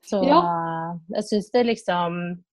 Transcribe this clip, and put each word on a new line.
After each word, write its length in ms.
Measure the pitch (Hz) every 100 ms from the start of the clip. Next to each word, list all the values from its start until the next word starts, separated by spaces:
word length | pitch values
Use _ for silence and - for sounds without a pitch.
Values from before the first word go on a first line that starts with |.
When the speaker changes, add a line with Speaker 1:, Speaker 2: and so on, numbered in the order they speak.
Speaker 1:
Så, 220 | - 208
Speaker 2:
Ja. 140 | 180 311
Speaker 1:
eh, 560 | 247 170 165 165 165 175 170 208
jeg 80 |
synes 260 | 214 208 190
det 160 | 247 233
liksom 760 | 226 - 175 175 175 175 175 _